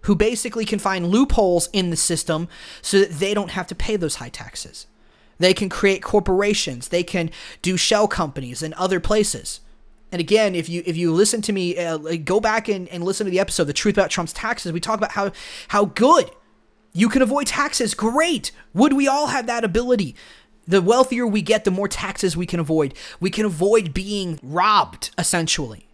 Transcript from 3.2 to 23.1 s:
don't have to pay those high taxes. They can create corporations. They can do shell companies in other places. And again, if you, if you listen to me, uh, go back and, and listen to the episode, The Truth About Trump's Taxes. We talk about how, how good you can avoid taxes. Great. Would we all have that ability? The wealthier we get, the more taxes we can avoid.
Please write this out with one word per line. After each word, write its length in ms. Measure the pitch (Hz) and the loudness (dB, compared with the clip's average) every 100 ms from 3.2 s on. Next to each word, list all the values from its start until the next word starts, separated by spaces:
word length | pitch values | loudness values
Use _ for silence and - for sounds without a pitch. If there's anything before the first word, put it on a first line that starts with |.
| 196 | -2
don't 160 | 208 196 | -2 -2
have 160 | - 180 | -6 -8
to 80 | |
pay 220 | 180 - 214 | -4 -2 0
those 180 | 160 | -2
high 140 | - 120 | -4 -10
taxes. 580 | - - - - - - _ _ _ _ _ | -14 -14 -14 -14 -16 -20 _ _ _ _ _
They 140 | 180 | 2
can 160 | 190 190 | 2 0
create 320 | - 202 196 | 0 0 0
corporations. 880 | - 214 196 185 202 208 - 123 - | 0 0 2 2 2 0 -2 -8 -4
They 140 | 175 | -2
can 300 | 175 185 165 - - - | -2 -2 -4 -6 -18 -6
do 160 | 180 185 | -2 0
shell 300 | - 214 208 | 2 4 2
companies 560 | - 160 139 127 123 | 0 -4 -4 -10 -8
in 100 | 160 | -10
other 260 | 160 185 185 | -4 0 0
places. 600 | - 214 208 - - - - - - _ - | 2 2 2 -2 -8 -14 -16 -20 -20 _ -12
And 80 | 175 | -6
again, 340 | 160 208 214 | 2 2 2
if 140 | 180 165 | 0 -4
you, 160 | 170 175 | -6 -4
if 100 | 165 | 0
you 160 | 175 | 2
listen 300 | 160 214 226 | 4 2 2
to 100 | 208 | -2
me, 240 | 196 180 170 | -2 -2 -2
uh, 220 | 170 160 151 170 | -4 -4 -4 -6
go 140 | 151 196 | 0 0
back 300 | 220 220 220 | 2 -2 -2
and, 200 | 196 180 | -4 -4
and 140 | 180 | -6
listen 220 | 175 196 | -4 -2
to 80 | 202 | -2
the 80 | 180 | 0
episode, 240 | 196 - | 0 0
The 80 | 151 | -2
Truth 240 | 139 208 202 | 0 0 2
About 140 | 185 | 0
Trump's 220 | - 165 | 0 -6
Taxes. 380 | - 220 233 175 | -6 -6 -6 -6
We 80 | 165 | -6
talk 200 | 170 220 | -4 -2
about 140 | 208 | -2
how, 200 | - 196 - - - - | -2 -4 -6 -16 -18 -2
how 180 | 208 196 | 0 0
good 440 | - 247 330 - - _ _ _ _ _ | 4 6 6 4 -6 _ _ _ _ _
you 160 | 170 220 | 0 2
can 120 | 262 | 4
avoid 280 | 247 277 285 | 2 2 -2
taxes. 440 | - 294 - 220 | -2 -2 0 -4
Great. 600 | - 214 254 339 277 - - - | -2 0 2 2 0 -6 -14 -10
Would 200 | 170 285 | 2 4
we 160 | 269 277 | 4 2
all 180 | 277 294 | 2 0
have 200 | 254 233 | -2 -4
that 160 | 233 | -2
ability? 500 | 220 180 247 247 156 - - - _ _ - | 0 0 2 0 0 -6 -20 -20 _ _ 0
The 140 | 190 | 2
wealthier 460 | 180 240 254 240 240 | 4 4 4 2 0
we 160 | 208 | 0
get, 220 | 165 214 | 2 2
the 60 | 208 | 2
more 180 | 185 202 | -2 -4
taxes 480 | - 196 - 190 160 | -4 -8 -2 -2 -2
we 100 | 175 | -4
can 140 | 175 | -4
avoid. 340 | 156 160 139 - - | 0 0 0 -4 -18